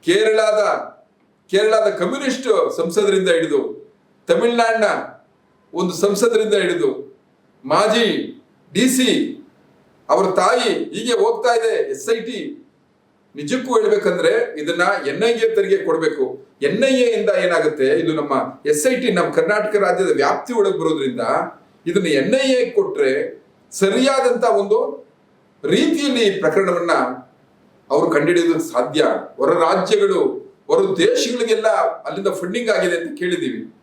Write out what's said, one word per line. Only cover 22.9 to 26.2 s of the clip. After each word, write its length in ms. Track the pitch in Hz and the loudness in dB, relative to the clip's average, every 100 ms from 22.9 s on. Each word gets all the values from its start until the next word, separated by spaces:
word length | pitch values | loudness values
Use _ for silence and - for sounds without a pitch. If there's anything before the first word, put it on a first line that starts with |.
| 147 135 139 165 - _ _ _ | 0 0 0 -4 -10 _ _ _
ಸರಿಯಾದಂತ 720 | - 190 233 262 277 254 233 | -2 0 4 2 4 2 2
ಒಂದು 640 | 240 208 202 220 - - - _ _ _ _ _ | 2 2 2 0 0 -6 -16 _ _ _ _ _
ರೀತಿಯಲ್ಲಿ 600 | 143 190 311 - 285 247 | 0 2 2 0 0 2